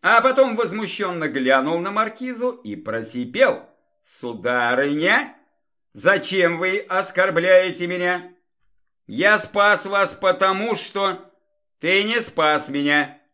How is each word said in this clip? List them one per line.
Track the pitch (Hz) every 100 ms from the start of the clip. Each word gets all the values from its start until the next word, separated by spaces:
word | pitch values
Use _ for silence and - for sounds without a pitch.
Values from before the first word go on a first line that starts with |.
А | 180 226
потом | 247 262 269 220
возмущённо | 220 202 208 - 196 175 151
глянул | 139 127 135 135 165
на | 180
маркизу | 202 220 220 254 240 247
и | 240 - -
просипел: | - 110 113 123 123 202 254 - - _ _ _
«Сударыня, | _ - 123 113 117 123 120 127 143 147 170 226 277 - _ _ _ _ _
зачем | - 165 190 190 185 170 170
вы | 185 196
оскорбляете | - 185 190 - 190 170 175 185 185 170 175
меня?» | 180 180 180 175 _ _ _ _ _ _ _ _
«Я | 113 190 214
спас | - 208 202 208 196
вас | 196 190 -
потому, | 190 185 190 190 226 220
что...» | - 196 196 185 - _ _ _ _ _
«Ты | 160 190
не | 208 233
спас | 226 - 156 151 147
меня» | 143 143 147 139 - _